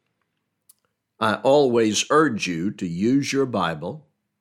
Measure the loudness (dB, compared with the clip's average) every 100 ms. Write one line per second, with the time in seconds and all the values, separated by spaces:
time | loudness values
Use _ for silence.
0 | _ _ _ _ _ _ _ _ _ _
1 | _ _ -2 0 4 4 4 2 2 0
2 | 2 2 2 -2 -4 -4 -6 -6 -8 -2
3 | 0 0 0 -2 -2 -2 -4 -4 -10 -12
4 | -18 _ _ _